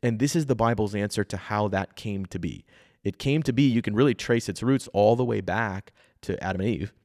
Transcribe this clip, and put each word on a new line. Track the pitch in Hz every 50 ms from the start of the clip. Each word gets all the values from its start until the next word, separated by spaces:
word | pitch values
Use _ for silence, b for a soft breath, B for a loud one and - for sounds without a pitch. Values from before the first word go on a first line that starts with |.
| -
And | 123 117 107
this | 123 147 -
is | 175 156 135
the | 135
Bible's | 107 113 117 117 101 107 101 101
answer | 104 101 104 - - 101
to | - - 98
how | - - 107 104 107 104
that | 95 95 98 - _
came | - - 113 101 98 98
to | 90 - 95
be. | 87 87 55 50 - b b b b b b b b
It | 101 - _
came | - 139 139 156 156
to | - 123
be, | 113 147
you | 139 117 117
can | 110 - 104
really | 107 131 147 120
trace | - - - 120 117 - -
its | 95 -
roots | - 120 135 131 - - -
all | 98 101 107 117
the | 117 127
way | 120 117 104
back | 95 90 85 107 117 107 95 95 - - b b b b b b -
to | - 92 - -
Adam | 92 95 92
and | 92 110
Eve. | 113 76 - 104 _ _ _